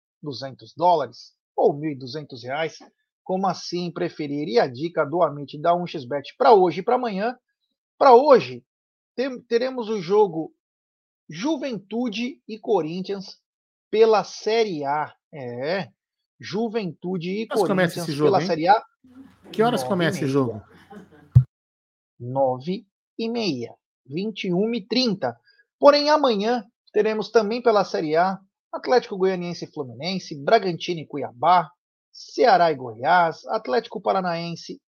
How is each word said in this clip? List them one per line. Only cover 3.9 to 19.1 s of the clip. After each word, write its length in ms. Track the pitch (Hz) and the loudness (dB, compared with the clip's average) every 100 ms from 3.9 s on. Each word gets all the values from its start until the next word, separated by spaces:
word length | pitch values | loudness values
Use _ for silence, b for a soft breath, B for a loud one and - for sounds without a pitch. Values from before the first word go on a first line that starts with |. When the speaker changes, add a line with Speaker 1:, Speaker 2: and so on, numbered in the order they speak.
Speaker 1:
preferir. 580 | 160 170 - 151 143 151 | -6 -6 -6 -6 -6 0
E 100 | 233 | 2
a 100 | 160 | 2
dica 360 | 123 165 170 | -2 -6 -2
do 180 | 143 170 | -2 0
Amit 380 | 160 143 139 147 | 0 0 -10 -4
da 140 | 156 | 0
um 120 | 175 175 | 0 -2
x 180 | 165 123 | -8 -8
bet 280 | 143 139 - | -8 -8 0
pra 160 | 262 | 6
hoje 260 | 214 180 156 | 8 6 2
e 20 | |
pra 120 | 196 | -2
amanhã. 420 | 247 247 190 220 247 _ _ _ _ _ _ | -2 -2 -4 -4 -6 _ _ _ _ _ _
Pra 160 | 277 | 8
hoje, 500 | 240 294 247 127 123 - _ _ _ _ | 8 10 6 6 -8 -16 _ _ _ _
tem, 240 | - 269 247 | -6 -6 -6
teremos 460 | - 233 254 262 214 | -4 -2 -2 -4 -6
o 100 | 220 | -6
jogo 540 | 165 208 208 160 156 - _ _ _ _ _ _ - | 0 2 4 0 -8 -12 _ _ _ _ _ _ -16
Juventude 1120 | 156 247 311 285 226 - 220 254 202 240 330 - | -8 -4 -4 -4 -8 -8 -6 -4 -4 -8 -10 -14
e 100 | 214 | -12
Corinthians 800 | - 202 156 175 185 196 190 - _ _ _ _ _ | -2 0 0 -6 -8 -10 -10 -20 _ _ _ _ _
pela 340 | 214 226 214 | 4 4 4
Série 600 | 180 - - 226 220 160 | 0 -6 -2 0 0 -2
A. 280 | 139 151 139 - _ | -4 -4 -6 -10 _
É, 560 | 156 123 120 139 190 147 _ _ _ _ _ | -14 -12 -8 -4 -4 -6 _ _ _ _ _
Juventude 1000 | 135 175 233 220 190 - 180 185 170 196 | -10 -6 -4 -4 -6 -8 -8 -6 -6 -6
e 40 | 220 | -4
Speaker 2:
Que 100 | 269 | -2
horas 100 | 175 | 0
começa 260 | 185 175 | 0 0
Speaker 1:
Corinthians 140 | 180 165 | -2 -6
Speaker 2:
esse 40 | |
jogo, 180 | 143 147 | 0 2
Speaker 1:
pela 100 | 190 | 2
Speaker 2:
hein? 60 | 175 | 2
Speaker 1:
Série 220 | 165 165 | 0 2
A. 140 | 220 - _ _ | 2 0 _ _